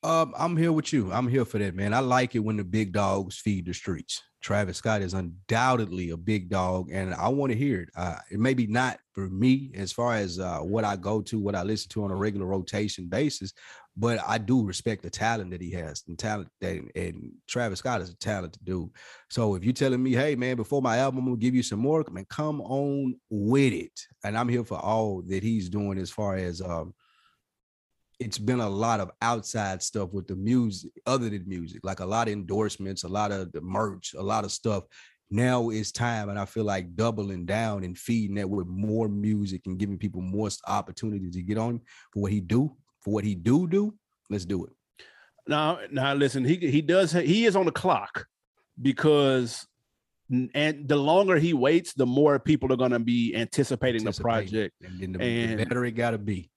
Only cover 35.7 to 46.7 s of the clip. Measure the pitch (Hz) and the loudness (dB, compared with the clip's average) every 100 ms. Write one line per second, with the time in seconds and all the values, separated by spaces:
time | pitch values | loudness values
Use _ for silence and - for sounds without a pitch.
35.7 | 110 104 - 120 117 101 101 98 - 107 | -2 -4 -2 -2 -2 -4 -4 -4 -2 0
36.7 | 98 87 87 113 110 98 95 87 104 113 | -2 -4 0 0 0 -4 -6 -2 0 0
37.7 | 101 92 90 - 117 104 98 95 101 90 | -2 -6 -8 -2 0 0 -2 -2 -2 -4
38.7 | 92 104 110 110 101 104 107 101 92 - | -2 0 0 0 0 0 0 0 -4 -6
39.7 | 92 101 95 104 90 92 101 107 - - | -4 -4 -2 -4 -4 -4 -2 -2 -4 -4
40.7 | 101 98 90 110 101 92 90 90 104 113 | -4 -4 -8 -6 -4 -6 -6 -2 -2 0
41.7 | 120 _ - - 104 101 104 87 113 151 | -4 _ -20 -10 -4 0 0 2 2 2
42.7 | - _ _ - 107 104 95 87 139 180 | -2 _ _ -2 -2 0 0 4 4 4
43.7 | 190 208 208 _ _ _ 101 87 95 - | 2 0 -4 _ _ _ -6 -2 -4 -6
44.7 | _ _ _ - - _ _ - 151 156 | _ _ _ -20 -20 _ _ -2 0 0
45.7 | 175 101 139 135 139 143 135 127 180 170 | -2 -4 -2 0 4 2 2 2 2 4